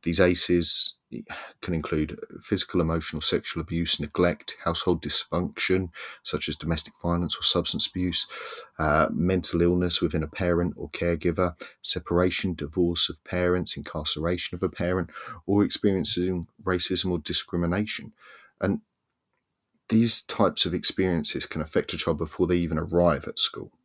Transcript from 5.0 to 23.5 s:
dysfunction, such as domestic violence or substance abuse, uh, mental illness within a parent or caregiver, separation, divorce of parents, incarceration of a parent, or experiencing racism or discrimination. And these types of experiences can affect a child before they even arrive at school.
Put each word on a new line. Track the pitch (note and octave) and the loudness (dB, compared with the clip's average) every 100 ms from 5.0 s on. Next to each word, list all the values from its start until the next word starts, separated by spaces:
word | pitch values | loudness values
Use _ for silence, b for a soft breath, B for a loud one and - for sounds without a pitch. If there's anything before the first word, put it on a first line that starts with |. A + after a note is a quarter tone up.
dysfunction, | - - - E2+ F2+ - - F#2+ F#2 B B B | 0 -2 0 -4 -4 -4 0 0 -2 B B B
such | - D2+ - | -6 -6 -4
as | D2+ | -6
domestic | D#2 E2 - - | -2 -2 -2 -6
violence | F2 E2+ F2 - | -2 -2 -2 0
or | |
substance | - F2+ E2+ E2+ - | 2 2 0 -2 -4
abuse, | F#2 F#2 E2+ - B B B B - | -2 -2 -2 -4 B B B B -2
uh, | D#2 D2+ D#2 | 2 4 2
mental | - F2 F#2 F2+ F2 | 2 0 2 0 2
illness | F2 F2+ F2 - | 2 2 0 0
within | E2 E2 | 0 -2
a | D#2 | -4
parent | - F2+ E2+ F2 - | -2 0 2 0 -4
or | - | -12
caregiver, | - F2 E2+ F2 E2 F2+ - B B | -4 -2 0 0 0 -2 -2 B B
separation, | - F2 - F2 F#2 - F#2+ | 0 0 2 2 2 0 -4
divorce | E2 D2+ F2 F2 F2 - | -4 -4 0 0 2 -2
of | E2+ - | -4 -6
parents, | F2+ F2+ F2+ E2 - | -2 0 0 -2 -6
incarceration | D2 D#2+ D2+ - E2 F2+ - F2 | -6 -6 -4 -2 -2 -2 -4 -4
of | |
a | F#2 | -4
parent, | - F2 F#2 E2+ B B B - | -2 -2 0 -4 B B B 0
or | G2+ | 2
experiencing | G2+ - G#2 F#2+ D#2+ - F#2 F#2 E2 _ | 4 2 2 2 0 -2 -2 -2 -6 _
racism | F#2 F2+ - F#2 F#2 | -2 0 2 0 0
or | F2 | -2
discrimination. | - E2+ - F2 E2+ F#2 G#2+ - - _ B B B _ | 0 -2 -2 -2 0 0 -2 -6 -10 _ B B B _
And | G2 A3 _ _ _ _ _ _ _ _ _ _ _ | -2 -2 _ _ _ _ _ _ _ _ _ _ _
these | A2+ A#2 - | 2 6 6
types | - - G2 - F2+ | 6 2 2 2 0
of | |
experiences | E2+ - - F#2+ E2+ D2+ C#2+ - | 2 0 2 2 2 0 -2 -4
can | D#2+ | -4
affect | D#2 - - | -2 -2 -2
a | E2+ | -4
child | - D#2 | -2 -2
before | E2 - F2 | -4 -2 2
they | F2 | 2
even | E2+ D#2 | 0 -2
arrive | E2 E2+ F2 D2 - | 0 4 4 4 -4
at | - | -2
school. | - | -2